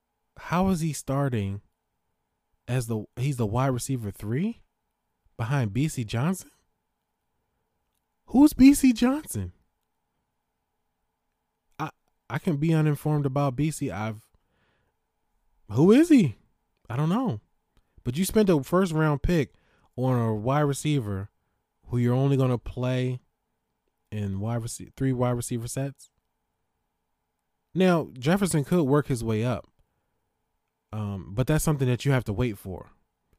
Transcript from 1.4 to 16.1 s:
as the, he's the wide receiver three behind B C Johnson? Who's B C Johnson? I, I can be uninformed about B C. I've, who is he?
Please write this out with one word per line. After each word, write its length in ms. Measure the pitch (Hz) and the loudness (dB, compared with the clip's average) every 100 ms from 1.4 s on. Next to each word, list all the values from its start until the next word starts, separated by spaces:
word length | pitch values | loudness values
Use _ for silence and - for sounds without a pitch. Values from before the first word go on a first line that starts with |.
| 98 98 _ _ _ _ _ _ _ _ _ _ - | -4 -6 _ _ _ _ _ _ _ _ _ _ -6
as 200 | 127 117 | -4 -4
the, 180 | 110 - - | -6 -6 -6
he's 220 | 139 123 | -4 -2
the 80 | 107 | -2
wide 220 | 120 135 | 0 0
receiver 440 | 123 - 131 104 | -2 -4 -6 -6
three 500 | - 104 127 214 - _ _ _ _ _ _ _ - | -10 -6 -4 -4 -8 _ _ _ _ _ _ _ -8
behind 360 | 113 143 110 | -4 -2 -2
B 140 | 113 151 | -2 -2
C 160 | - | -4
Johnson? 480 | 110 117 156 190 - _ _ _ _ _ _ _ _ _ _ _ _ _ _ _ _ _ - | -6 -2 -2 -4 -10 _ _ _ _ _ _ _ _ _ _ _ _ _ _ _ _ _ 0
Who's 260 | 240 302 | 4 6
B 200 | - 269 | 8 8
C 200 | 285 262 | 8 4
Johnson? 600 | 220 247 294 - 104 90 - _ _ _ _ _ _ _ _ _ _ _ _ _ _ _ _ _ _ _ _ _ - | 4 0 0 -6 -8 -8 -12 _ _ _ _ _ _ _ _ _ _ _ _ _ _ _ _ _ _ _ _ _ -10
I, 100 | 151 - _ _ - | -10 -10 _ _ -10
I 100 | 139 | -6
can 180 | 190 143 | -2 0
be 160 | 165 | 2
uninformed 520 | 160 156 143 151 151 139 | 4 2 0 0 0 0
about 300 | 139 143 123 | 0 -2 0
B 160 | 156 | -2
C. 180 | - 135 | -2 -6
I've, 320 | 90 110 107 _ _ _ _ _ _ _ _ _ _ _ _ _ _ - | -4 -6 -8 _ _ _ _ _ _ _ _ _ _ _ _ _ _ -4
who 200 | 110 175 | 4 6
is 180 | 247 | 6
he? 260 | 339 | 8